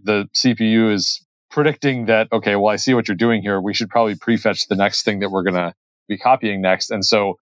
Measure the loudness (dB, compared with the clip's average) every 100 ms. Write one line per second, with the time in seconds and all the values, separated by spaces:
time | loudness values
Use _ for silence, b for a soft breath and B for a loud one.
0 | 0 -2 -2 0 0 2 2 4 2 0
1 | -2 -6 _ _ _ 0 0 0 -2 -2
2 | 2 2 2 0 0 2 2 0 2 0
3 | 0 0 2 2 0 -2 -2 -4 -2 0
4 | 0 -2 -2 0 0 -2 -2 0 0 0
5 | -4 -2 -2 -2 0 -2 -4 -8 _ _
6 | -10 -4 -2 -2 -2 -2 0 0 -2 -4
7 | 0 0 0 -6 _